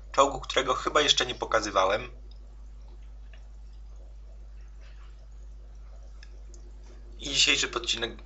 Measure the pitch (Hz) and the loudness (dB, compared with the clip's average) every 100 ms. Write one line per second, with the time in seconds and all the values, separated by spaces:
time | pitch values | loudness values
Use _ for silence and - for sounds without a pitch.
0 | - - 139 - - 135 131 127 131 151 | 2 6 8 6 0 2 4 4 4 6
1 | 143 - 123 123 113 113 104 98 95 107 | 8 6 4 0 4 4 4 4 6 4
2 | 123 - - - - - - - - - | 0 -10 -14 -14 -14 -14 -14 -12 -14 -14
3 | - - - - - - - - - - | -14 -14 -14 -14 -14 -14 -14 -14 -14 -14
4 | - - - - - - - - - - | -14 -14 -14 -14 -14 -14 -14 -14 -14 -14
5 | - - - - - - - - - - | -14 -14 -14 -14 -12 -14 -14 -14 -14 -14
6 | - - - - - - - - - - | -14 -14 -14 -14 -14 -14 -14 -14 -14 -14
7 | - - - 139 147 139 135 - 117 113 | -14 -8 0 4 6 6 4 0 0 0
8 | 117 104 | -2 -4